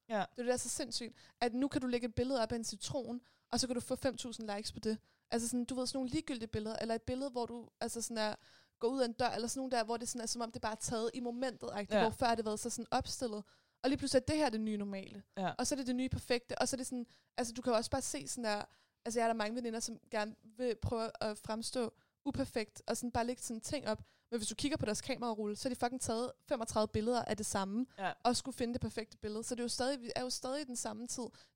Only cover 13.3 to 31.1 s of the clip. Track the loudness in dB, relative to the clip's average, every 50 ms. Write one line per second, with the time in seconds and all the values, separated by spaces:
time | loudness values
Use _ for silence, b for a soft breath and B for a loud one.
13.3 | -2 -4 -8 b b b b b b b b 2 2 4 4 6 6 6 6 6
14.3 | 4 4 4 4 4 2 0 0 0 0 -2 -2 -4 -6 -8 -10 -12 -16 -16 _
15.3 | -4 0 0 0 2 2 0 2 2 2 2 0 0 2 0 0 -2 -2 0 2
16.3 | 0 0 0 -2 -2 0 0 2 0 -2 -2 -4 -4 -6 -6 b b b b b
17.3 | b -2 -2 -2 -2 -2 2 4 4 4 4 2 0 0 0 0 -2 -4 -4 -4
18.3 | -4 -2 0 0 0 0 -2 -6 b b b b b b -6 -2 2 4 4 4
19.3 | 4 2 0 -2 -2 -2 -2 -2 -2 -2 -2 -4 -6 -8 _ -4 -2 0 0 -2
20.3 | -4 -10 -18 -14 -6 -2 0 0 0 0 0 -2 0 0 0 -2 -2 -2 -2 -2
21.3 | -2 -4 -4 -4 -4 -4 -4 -2 -2 0 0 -2 -2 b b b b b -6 -2
22.3 | 0 0 0 0 0 -2 -2 -2 -4 -8 -2 -2 -2 0 0 -2 0 0 0 0
23.3 | -2 -4 -4 -6 -6 -6 -4 -4 -4 -2 0 0 -2 -2 -4 b b b b b
24.3 | -4 -2 -2 -2 -2 0 0 0 2 2 2 0 0 0 0 -2 -2 -2 0 -2
25.3 | 0 0 0 -2 -2 -2 -2 -2 -2 0 0 0 0 0 -2 0 0 0 0 -2
26.3 | -4 _ _ -2 0 0 0 2 2 4 4 4 4 2 2 2 2 2 2 0
27.3 | 0 -2 -2 0 0 0 0 0 0 0 -2 -2 -4 -4 -4 -4 -2 2 2 4
28.3 | 4 2 0 -4 -2 -2 0 0 0 0 -2 -4 -4 -4 -6 -6 -8 -10 -8 -6
29.3 | -4 -4 -4 -4 -2 -2 0 0 0 0 0 0 0 -2 -4 -4 -4 -4 -2 -2
30.3 | -4 -4 -4 -4 -4 -4 -4 -4 -6 -4 -4 -4 -6 -6 -8 -6